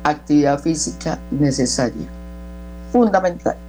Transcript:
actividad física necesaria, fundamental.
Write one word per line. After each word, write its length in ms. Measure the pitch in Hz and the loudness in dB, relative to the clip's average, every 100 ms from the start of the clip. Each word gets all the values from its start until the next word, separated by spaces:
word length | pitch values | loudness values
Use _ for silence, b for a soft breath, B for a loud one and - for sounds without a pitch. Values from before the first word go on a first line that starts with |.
actividad 560 | - 294 - 147 143 143 | 0 -2 4 4 6 2
física 600 | 165 156 - - 160 - - | 0 -2 -4 -4 -6 -6 -4
necesaria, 760 | 139 147 131 127 - 120 107 87 - - - - - - - - | 2 2 2 0 0 -2 -2 -10 -12 -14 -14 -14 -14 -14 -14 0
fundamental. 640 | 247 226 190 185 175 - - | 4 4 4 2 -2 -4 -4